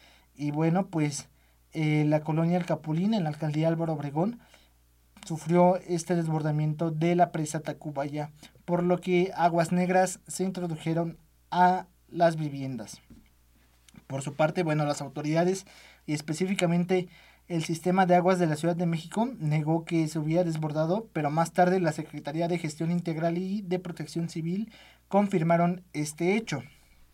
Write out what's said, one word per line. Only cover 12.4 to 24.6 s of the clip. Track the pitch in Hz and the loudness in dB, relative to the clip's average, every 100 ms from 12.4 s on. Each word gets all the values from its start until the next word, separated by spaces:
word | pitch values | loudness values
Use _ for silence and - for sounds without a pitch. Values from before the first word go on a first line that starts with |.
| 147 139 135 120 101 - _ - _ _ _ _ _ _ - - - | -6 -6 -8 -8 -12 -16 _ -20 _ _ _ _ _ _ -20 -20 -10
Por | 135 | -8
su | 151 | -8
parte, | 143 156 170 | 0 0 2
bueno, | 160 151 147 | 0 0 0
las | 143 | -2
autoridades | 139 151 151 160 180 190 - - - - - | -6 -6 0 2 2 0 -6 -20 -20 -16 -6
y | |
específicamente | 151 - 151 185 196 170 175 180 185 180 - - _ - | -6 -4 -2 0 0 2 0 2 0 -2 -14 -20 _ -6
el | 170 | -6
sistema | 160 156 180 190 180 | -4 -4 0 2 6
de | |
aguas | 180 180 180 | 6 6 2
de | 170 | 2
la | 147 | 0
Ciudad | 170 170 | -2 0
de | 170 | -2
México | 165 165 202 247 254 | -2 -4 -4 -4 -2
negó | 151 156 151 165 | -2 0 0 -2
que | 165 165 156 | 0 0 0
se | 160 | -2
hubiera | 156 170 | 0 0
desbordado, | 175 156 156 151 160 208 226 | 0 -2 -2 -2 0 0 -2
pero | 160 143 | -2 0
más | 160 165 | 0 0
tarde | - 175 185 | 4 4 4
la | 165 | 0
Secretaría | 156 151 147 185 165 170 | -2 -8 -10 -6 -4 -2
de | 175 | -2
Gestión | 151 - 165 | -4 -4 -2
Integral | 175 170 156 170 175 | -2 -2 -2 -2 -2
y | 190 208 | -4 -6
de | 185 180 | -2 -4
Protección | 180 165 147 170 165 | -4 -10 -8 -6 -6
Civil | 170 160 190 | -4 -4 -4